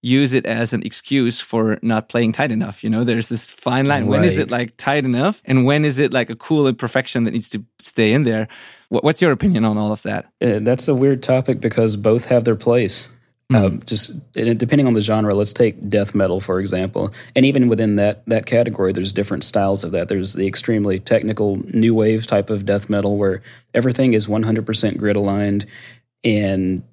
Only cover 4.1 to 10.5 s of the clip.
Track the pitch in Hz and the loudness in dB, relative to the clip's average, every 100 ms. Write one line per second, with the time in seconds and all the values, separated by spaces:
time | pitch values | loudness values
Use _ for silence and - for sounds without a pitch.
4.1 | 104 175 151 147 120 120 - - 147 131 | 2 4 2 -2 -2 -4 -4 -2 0 0
5.1 | 123 160 214 - 131 127 147 151 131 147 | 0 0 -2 0 2 4 2 2 2 0
6.1 | 131 117 113 - 156 139 117 120 135 127 | 0 -2 -6 -2 2 2 0 -2 -2 -2
7.1 | 127 117 117 - 107 98 _ - - 110 | -2 -2 -2 -6 -10 -12 _ -8 0 2
8.1 | 123 135 110 110 - - - _ 117 147 | 4 2 0 -4 -10 -20 -20 _ -2 0
9.1 | 156 175 131 104 101 110 107 104 - - | 2 2 2 2 2 2 0 -2 -4 -6
10.1 | 104 - _ 120 | -8 -8 _ 0